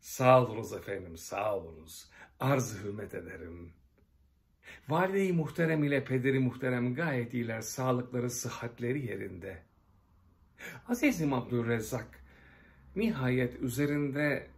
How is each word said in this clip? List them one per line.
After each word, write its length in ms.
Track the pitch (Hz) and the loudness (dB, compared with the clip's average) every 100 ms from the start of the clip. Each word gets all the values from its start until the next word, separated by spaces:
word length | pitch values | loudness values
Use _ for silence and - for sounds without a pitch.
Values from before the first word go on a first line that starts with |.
Sağ 420 | - - 127 131 | -14 2 8 8
olunuz 300 | 120 110 104 | 8 -2 -6
efendim, 440 | 98 - 98 87 82 | -8 -6 -8 -8 -14
sağ 380 | - 92 104 98 | -8 -2 0 -2
olunuz. 540 | 82 80 80 - - - - _ | -4 -16 -18 -18 -18 -20 -20 _
Arz 440 | 131 139 123 104 | 2 2 0 -6
hürmet 320 | 101 104 101 - | -8 -8 -8 -10
ederim. 580 | 87 82 85 85 85 - _ _ _ _ _ _ _ _ - - - | -10 -12 -12 -12 -16 -18 _ _ _ _ _ _ _ _ -20 -20 -2
Valide-i 440 | 156 190 196 196 | 2 2 4 4
muhterem 500 | 175 147 - 165 160 | 2 0 2 2 4
ile 200 | 147 143 | 4 2
pederi 360 | 131 131 131 135 | 2 2 4 4
muhterem 560 | 127 123 131 123 123 123 | 2 0 0 2 0 0
gayet 380 | 165 131 117 | 0 0 -2
iyiler, 280 | 123 117 113 | -2 -2 -4
sağlıkları, 680 | 107 - 131 123 123 127 123 | -6 -2 2 2 2 -2 -2
sıhhatleri 760 | 123 120 - - - 120 139 123 | -2 -6 -6 -8 -4 -2 -2 -2
yerinde. 580 | 101 101 92 95 82 - _ _ - _ - - _ _ _ - - - | -6 -8 -8 -10 -12 -18 _ _ -20 _ -20 -20 _ _ _ -16 -16 -4
Azizim 460 | 240 294 180 151 | 2 2 4 2
Abdülrezzak, 920 | 127 - 123 117 117 110 123 113 - - - - - - - - - | 0 0 0 2 0 0 -6 -6 -16 -20 -20 -20 -20 -20 -20 -12 -2
nihayet 680 | 220 147 127 127 123 - | 0 2 2 2 2 0
üzerinde 840 | 131 117 147 147 143 135 147 135 - | -4 0 2 2 0 2 0 0 -4